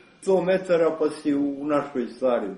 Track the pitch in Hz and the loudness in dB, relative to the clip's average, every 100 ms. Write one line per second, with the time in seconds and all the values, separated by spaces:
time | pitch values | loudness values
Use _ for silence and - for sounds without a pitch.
0 | - _ 190 185 170 185 190 165 160 160 | -20 _ 0 2 2 0 2 2 2 2
1 | 156 - 151 143 143 139 147 147 139 127 | -2 -2 -2 0 0 -4 -2 -2 0 -6
2 | 113 - 127 120 98 | -6 -2 0 0 -2